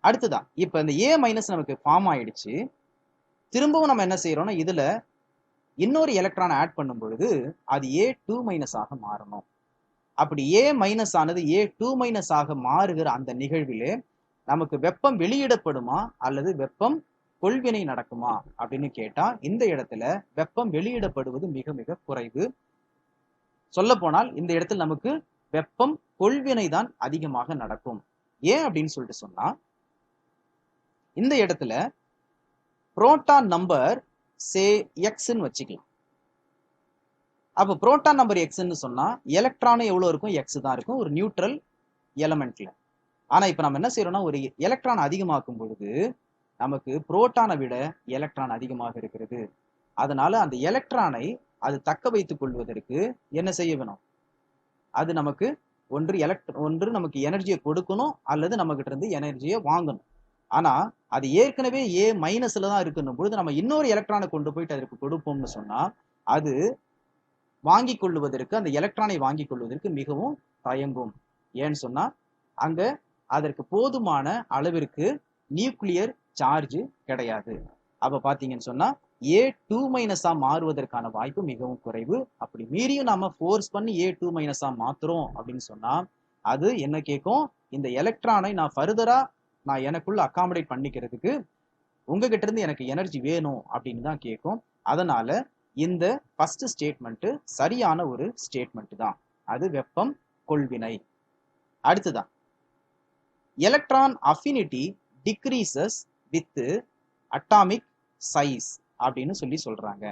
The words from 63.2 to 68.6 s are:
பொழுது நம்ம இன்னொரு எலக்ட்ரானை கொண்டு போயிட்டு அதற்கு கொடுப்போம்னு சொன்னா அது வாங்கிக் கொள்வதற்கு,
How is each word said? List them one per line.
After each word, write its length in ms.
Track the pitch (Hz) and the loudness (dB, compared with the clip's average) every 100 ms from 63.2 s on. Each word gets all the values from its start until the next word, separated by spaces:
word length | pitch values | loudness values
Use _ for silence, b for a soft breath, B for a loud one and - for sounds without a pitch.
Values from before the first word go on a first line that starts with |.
பொழுது 180 | 202 214 | -2 0
நம்ம 140 | 165 143 | 0 0
இன்னொரு 260 | 220 302 277 | 2 2 4
எலக்ட்ரானை 320 | 208 208 208 185 | 2 2 -2 0
கொண்டு 160 | 156 147 | -4 -4
போயிட்டு 220 | 151 165 143 | -6 -6 -6
அதற்கு 200 | 127 117 | -6 -8
கொடுப்போம்னு 460 | 139 165 147 139 131 113 | -6 -4 -4 -6 -6 -10
சொன்னா 240 | 104 113 180 - _ _ - 139 | -6 -2 -2 -4 _ _ 0 2
அது 160 | 151 135 202 262 _ _ _ _ _ _ _ _ 151 | 2 0 0 -2 _ _ _ _ _ _ _ _ 6
வாங்கிக் 320 | 196 254 220 | 6 6 0
கொள்வதற்கு, 520 | 190 160 143 127 131 220 | 0 0 -2 -4 -2 -2